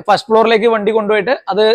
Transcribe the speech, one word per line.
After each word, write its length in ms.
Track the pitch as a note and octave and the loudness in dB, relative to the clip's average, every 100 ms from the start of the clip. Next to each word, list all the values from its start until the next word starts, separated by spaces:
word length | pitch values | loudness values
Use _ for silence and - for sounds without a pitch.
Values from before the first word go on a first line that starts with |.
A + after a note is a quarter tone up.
| - | -2
ഫസ്റ്റ് 200 | F#3+ - | -2 0
ഫ്ലോറിലേക്ക് 380 | A3 A3 A3+ A3+ | 0 2 2 0
വണ്ടി 240 | A3 G3+ | 0 -2
കൊണ്ടുപോയിട്ട് 440 | A3 G#3 G#3+ G3 C#4 - | -2 -2 -2 -2 -4 -4
അത് 140 | F#3+ G#3+ | -2 0